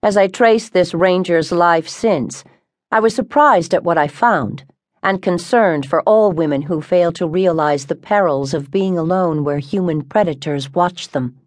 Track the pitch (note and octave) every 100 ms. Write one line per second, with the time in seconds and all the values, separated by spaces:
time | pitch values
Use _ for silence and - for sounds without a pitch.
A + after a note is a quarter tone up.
0 | G#3 G3+ G3 G3 A#3 A3 A3+ F#3 E3+ E3+
1 | F#3 F3+ F3+ E3+ D3+ F3 F3 E3 E3 -
2 | A3+ E3+ A#2+ - - _ _ _ _ A3
3 | A3 A3 A#3 C#4+ D4 G#3 E3 F3 E3+ D#3+
4 | D3 - A#3+ F#3+ A2 G#2+ - _ _ _
5 | F#3+ F#3+ F#3+ F3 - A#3+ G3+ D#3 C#3 E3
6 | - G#3+ G#3 D#3+ D#3 C#3 D3 E3 D3 F3+
7 | E3+ E3 E3+ E3+ F#3+ D#3+ D3+ D3 C#3 D#3+
8 | - G#3 F#3 C#3 C#3 D#3 C#3 G3 F#3+ F3+
9 | D#3+ F#3 F3+ D#3 D3 C#3+ C#3 G3 F3+ D#3
10 | C#3 G#3+ F#3+ C#3 D3+ C#3+ C3+ F3 F3 -
11 | - C#3+ B2 -